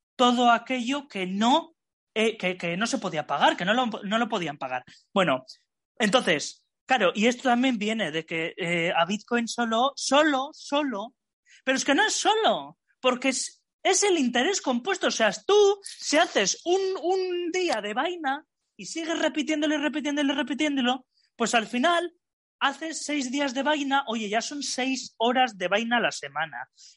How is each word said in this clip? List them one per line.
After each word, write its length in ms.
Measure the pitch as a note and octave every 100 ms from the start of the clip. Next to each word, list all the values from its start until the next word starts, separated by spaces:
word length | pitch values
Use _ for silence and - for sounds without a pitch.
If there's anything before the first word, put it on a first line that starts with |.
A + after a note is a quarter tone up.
| _ -
todo 360 | B3 B3 A#3+
aquello 560 | A#3 A#3 B3+ A#3 C#4+ C#4
que 200 | G3 F#3
no, 480 | G3 A#3 D4+ E4+ _ _ _ _
eh, 220 | A3 A3 A3
que, 220 | F3+ F3+
que 180 | E3+ F3
no 100 | A3+
se 100 | B3+
podía 300 | F#3 D#3 -
pagar, 280 | D3 C#4 E4
que 80 |
no 100 | F3+
lo, 120 | A#3 A#3+
no 320 | G#3 G3 A3
lo 100 | G#3+
podían 300 | A3 D#3+ G#2
pagar. 260 | C3 B2+ - - _
Bueno, 320 | G3 E3 C3 - - _ _ _ -
entonces, 680 | A3+ B3+ G3+ D3+ - - _ _ -
claro, 260 | G3 F3+
y 140 | G#3+ A3+
esto 160 | B3
también 340 | C4 A#3+ C4 A#3
viene 340 | G#3 A3 F3
de 140 | D#3 D#3+
que, 280 | E3 E3 -
eh, 340 | E3+ F3 E3+ D#3+
a 100 | E3+
Bitcoin 420 | G#3 - A#3+ A#3
solo, 460 | - A#3 A3+ C4 -
solo, 540 | - C#4 D#4 C4+ C#4
solo, 640 | - - C#4+ D4 G3+ A3+ _ _ _ _ -
pero 140 | - C4
es 80 | -
que 100 | C#4+
no 100 | G#4+
es 80 |
solo, 640 | - F4 A4 G4 F3 C#3 - _ _
porque 300 | B3+ B3 C4+
es, 340 | C4 - - _ _
es 200 | F4 F#4+
el 140 | G4+ E4+
interés 440 | B3 A#3+ D4+ G4+
compuesto. 460 | D4 A#3+ F4+ F#4+ C#4
O 40 |
sea, 200 | - G#3+ F#3 -
tú, 340 | G#4 G4+ G4+
si 340 | - - - D4
haces 420 | F4 B3+ F#3+ - E4
un, 160 | F#4+ F#4+ F#4+
un 500 | D#4+ F#4+ F#4 F4 F4
día 280 | F4+ F4 A3+
de 120 | G#3
vaina 520 | G#3+ E4 F4 C#4+ C#4+ - _ _ -
y 120 | F#3+
sigues 300 | D#4+ E4 E4
repitiéndolo 560 | D#4 D#4 C#4 D#4 D4+ D4+
y 20 |
repitiéndolo 560 | D4 D4 D4 C#4+ C#4
y 20 | C#4+
repitiéndolo, 720 | D4 C4 D4+ C#4 B3 B3+ _ _ _ -
pues 180 | A#3
al 140 | A#3 G#3+
final 460 | B3 D#4 E4+ E4+ _ _ _ _ -
haces 460 | C4+ C4+ D#4+ D4 -
seis 260 | D4 B3+
días 220 | C#4 C#4
de 100 | B3
vaina, 400 | C#4 D4+ C#4 C#4 C4+
oye, 200 | A3+ G#3
ya 140 | A3
son 220 | A3 D4
seis 520 | C4+ - B3+ B3+ - -
horas 420 | A#3 B3+ B3+ G3
de 120 | F3+
vaina 260 | G3+ A#3 A#3+
a 60 |
la 100 | E3
semana. 580 | - C#3+ C#3+ D#3+ B2 C3 _ -